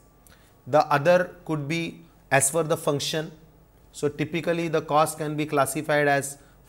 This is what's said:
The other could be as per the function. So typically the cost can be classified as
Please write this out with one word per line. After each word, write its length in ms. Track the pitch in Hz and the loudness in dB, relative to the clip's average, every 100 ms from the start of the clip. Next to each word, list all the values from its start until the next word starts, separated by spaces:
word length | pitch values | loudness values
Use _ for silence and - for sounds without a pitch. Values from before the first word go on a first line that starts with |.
| _ _ - - _ _ - | _ _ -20 -20 _ _ 0
The 200 | 147 151 | 2 4
other 500 | 143 151 180 135 - | 2 4 4 2 -8
could 240 | - 156 139 | -6 -6 -4
be 380 | 170 165 - - _ - | -4 -4 -10 -20 _ 0
as 180 | 135 135 | 2 2
per 140 | 170 | 0
the 140 | 156 156 | 0 -2
function. 560 | - 143 - 160 160 - - _ _ _ _ | 0 -2 -2 -6 -8 -14 -20 _ _ _ _
So 160 | - 147 | -6 -4
typically 640 | 147 147 170 180 170 170 | -4 -4 -4 -2 -2 -2
the 120 | 156 | -2
cost 360 | 156 147 156 - | 0 2 2 -2
can 180 | 151 151 | -6 -4
be 100 | 151 | -2
classified 600 | 147 135 160 151 147 143 | 2 2 0 0 2 4
as 300 | 139 135 - - _ | 2 -2 -10 -20 _